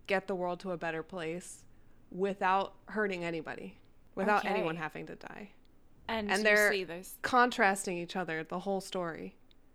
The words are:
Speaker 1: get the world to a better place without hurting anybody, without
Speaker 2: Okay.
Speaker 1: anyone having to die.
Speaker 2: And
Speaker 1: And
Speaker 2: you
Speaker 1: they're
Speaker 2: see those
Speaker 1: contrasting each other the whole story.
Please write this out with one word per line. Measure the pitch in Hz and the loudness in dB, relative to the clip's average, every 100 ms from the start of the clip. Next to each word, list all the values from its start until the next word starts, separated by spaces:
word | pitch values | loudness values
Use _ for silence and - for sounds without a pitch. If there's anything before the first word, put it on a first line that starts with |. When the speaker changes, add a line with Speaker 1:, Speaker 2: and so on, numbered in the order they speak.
| - | -2
Speaker 1:
get | 190 190 | 0 0
the | |
world | 190 180 175 | -2 -2 -4
to | 190 | -4
a | 170 | -4
better | 170 160 | -4 -4
place | 160 190 160 170 - - - - - - - | -6 -6 -6 -6 -8 -16 -20 -20 -20 -20 -12
without | 180 196 190 185 190 196 - - | -2 -2 2 2 2 0 -6 -6
hurting | 214 208 180 | -2 0 0
anybody, | 170 165 135 123 190 - - - - - | -2 -4 -6 -8 -12 -14 -20 -20 -12 -2
without | 196 208 202 | 2 4 2
Speaker 2:
Okay. | |
Speaker 1:
anyone | 196 165 165 | 0 0 -2
having | 156 165 160 | -6 -8 -12
to | - | -12
die. | - - 196 - - - - - - | -14 -14 -16 -20 -20 -20 -20 -14 -6
Speaker 2:
And | 226 208 | -4 0
Speaker 1:
And | 196 | 2
Speaker 2:
you | 214 | 6
Speaker 1:
they're | 208 208 | 6 6
Speaker 2:
see | 196 170 | 4 -2
those | 170 190 - | -8 -12 -8
Speaker 1:
contrasting | - 254 254 240 202 196 - 175 | 2 6 6 6 4 4 0 -4
each | 170 190 | -4 -4
other | 165 160 | -2 -4
the | 160 180 | -4 -4
whole | 190 196 | -2 -2
story. | - 190 170 160 185 - - - - | -2 -4 -4 -6 -10 -14 -20 -20 -20